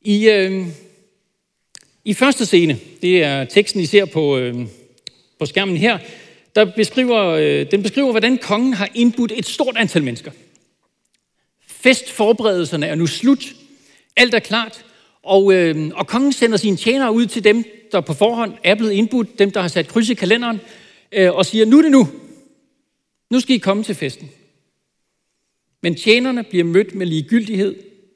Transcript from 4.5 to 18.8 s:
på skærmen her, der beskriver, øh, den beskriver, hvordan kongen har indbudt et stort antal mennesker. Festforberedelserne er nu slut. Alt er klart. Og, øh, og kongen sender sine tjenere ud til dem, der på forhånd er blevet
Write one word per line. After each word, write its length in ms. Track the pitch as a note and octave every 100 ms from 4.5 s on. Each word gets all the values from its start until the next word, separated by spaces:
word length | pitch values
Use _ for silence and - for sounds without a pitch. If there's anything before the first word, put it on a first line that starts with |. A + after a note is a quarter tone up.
| A#2+ A#2 - _ _ - _ _ _
på 80 | D3
skærmen 300 | - G3 F3
her, 220 | G#3 G3+ - - - _ _
der 100 | - G#3+ -
beskriver, 460 | G#3 - B3+ A3+
øh, 480 | F#3+ D#3+ D3+ C#3+ C#3+
den 120 | G3+
beskriver, 280 | G#3 C4+ C#4
hvordan 280 | A3 A3+ B3+
kongen 360 | - G#3 B3+
har 140 | A3+ G3
indbudt 380 | A3+ A#3+ A3+ A#3 A3+
et 100 | -
stort 300 | - C#4+ A3+
antal 260 | G#3+ E3
mennesker. 280 | C#3 A#2 - - _ _ _ _ _ _ _ _ _ _ _ _ _
Festforberedelserne 1200 | - B3 C4 - - G#3+ A3+ G#3+ F#3 D#3+ E3 D3
er 80 |
nu 120 | D#3 E3
slut. 480 | - A#3+ C#4 - - _ _ _ _ _ -
Alt 180 | B3
er 40 | A3+
klart. 460 | - A3 A3 - - _ _ _
Og, 300 | - G3 G3
øh, 360 | F#3+ E3+ D#3 D#3
og 120 | F3+ F#3+
kongen 260 | A3+ C#4
sender 240 | C4 A#3 G#3+
sine 200 | G#3+ F#3
tjenere 360 | A3+ C4 C4
ud 140 | A3 A#3
til 180 | -
dem, 200 | G#3 A3 A3+ - _
der 80 | G3
på 140 | D3
forhånd 380 | D3 G#3 A#3 A3+ -
er 100 | E3+
blevet 180 | G#3